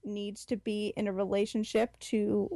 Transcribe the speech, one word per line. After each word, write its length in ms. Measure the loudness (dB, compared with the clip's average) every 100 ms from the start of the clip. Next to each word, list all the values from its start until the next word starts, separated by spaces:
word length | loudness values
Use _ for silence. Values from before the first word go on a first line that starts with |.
| -6
needs 400 | -6 -6 -8 -4
to 100 | -2
be 380 | 0 -2 -2 -2
in 100 | -2
a 40 |
relationship 880 | 0 0 2 2 0 0 0 0 -2
to 480 | -2 2 2 2 0